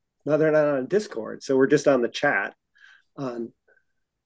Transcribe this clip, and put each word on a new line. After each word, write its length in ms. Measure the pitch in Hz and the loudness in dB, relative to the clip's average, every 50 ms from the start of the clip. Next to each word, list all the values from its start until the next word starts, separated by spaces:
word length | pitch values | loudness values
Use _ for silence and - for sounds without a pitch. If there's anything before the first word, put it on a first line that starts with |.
| _ _ _ _ - | _ _ _ _ -4
no, 100 | 143 151 | -2 0
they're 160 | 151 156 156 151 | 2 2 2 2
not 140 | 156 147 | 2 2
on 200 | 147 143 135 127 | 2 0 -2 -2
Discord. 560 | 127 175 208 214 - - 117 107 107 107 107 - | -2 -2 -2 -2 -2 -8 -10 -10 -10 -12 -10 -4
So 140 | - 139 | 0 2
we're 100 | 131 135 | 2 4
just 220 | 135 143 143 - 147 | 4 4 4 4 4
on 140 | 139 127 117 | 2 4 2
the 60 | 113 | -2
chat 460 | - - - 147 123 98 101 - - _ _ _ _ _ - - - _ _ _ _ | -4 -2 -2 0 0 0 -2 -4 -8 _ _ _ _ _ -20 -20 -20 _ _ _ _
on, 360 | - 139 127 120 117 117 113 - _ _ _ _ _ _ _ _ _ _ _ _ _ _ | -10 -10 -8 -8 -8 -10 -10 -12 _ _ _ _ _ _ _ _ _ _ _ _ _ _